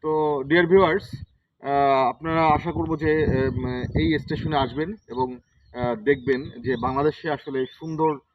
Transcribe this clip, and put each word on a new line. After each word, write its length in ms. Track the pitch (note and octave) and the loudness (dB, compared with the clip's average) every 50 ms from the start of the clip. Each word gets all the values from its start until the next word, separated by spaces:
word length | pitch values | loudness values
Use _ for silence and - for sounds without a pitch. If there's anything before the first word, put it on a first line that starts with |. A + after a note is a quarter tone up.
| - | -2
তো 400 | D#3 D#3 D#3 D#3 D3+ D3 C#3 C3 | -2 -2 0 0 0 -2 -2 0
ডিয়ার 240 | C#3 D#3+ F3 F3 | 4 4 4 6
ভিউয়ার্স, 380 | E3 F3+ G3 G3 E3+ E3+ G3+ - - - - - _ _ _ _ _ _ _ - | 6 6 6 6 6 2 0 -4 -6 -14 -16 -16 _ _ _ _ _ _ _ -4
আহ, 460 | C3+ C#3 C#3 C#3 C#3 C3+ C3+ C3 - | -2 2 2 4 4 4 4 2 2
আপনারা 380 | - - D3+ E3 E3 D#3+ D#3+ | 0 -4 -4 -2 0 2 4
আশা 260 | D#3 D3+ C#3+ - F3 D#3+ | 4 4 2 2 -2 -4
করব 240 | E3 E3 D#3+ D#3+ | -2 -2 -2 -2
যে, 300 | D#3 D3+ D#3 D3+ D#3 D3+ C#3 C3+ C3 C3 C3 | -2 0 0 2 2 2 2 2 0 0 0
উম, 180 | B2 B2+ B2+ B2+ B2+ B2 B2 | -2 -4 -4 -4 -6 -6 -6
এই 360 | - - D#3+ D#3 D#3+ D#3 C#3+ | -4 -2 0 2 2 2 0
স্টেশনে 380 | C#3+ - D#3 D3 - D#3 D#3 | -2 -4 -6 -4 -4 -2 0
আসবেন 360 | C#3+ C3+ B2 A#2+ C#3 D#3 F3 G#3+ G#3+ _ _ | 0 0 0 -2 -6 -6 -6 -6 -12 _ _
এবং, 300 | A#2+ B2+ B2+ B2+ B2+ B2 _ _ _ _ _ _ - | -4 -4 -4 -4 -4 -12 _ _ _ _ _ _ -10
আহ, 200 | B2 B2 A#2+ A#2+ | -6 -4 -4 -4
দেখবেন 560 | A2 G#2+ C3 C#3+ C3+ B2 C3+ C3+ B2+ C#3+ - - A#2+ A#2+ | -2 0 0 0 0 2 -2 -2 -2 -2 -8 -14 -10 -6
যে 140 | B2+ B2+ | -4 -4
বাংলাদেশে 540 | A#2 A#2+ C3 C3 C3+ C#3+ D#3 C#3+ - - E3+ | -2 -2 -4 -2 0 0 0 -2 -2 -6 -6
আসলে 360 | D3 C3+ - D3+ C3+ C3 C3 B2+ - - | -6 -6 -8 -8 -4 -4 -4 -6 -8 -14
সুন্দর 400 | D#3+ D#3+ D#3+ D3+ D#3 D#3 D3+ C3+ _ _ | -10 -10 -4 0 0 0 0 -2 _ _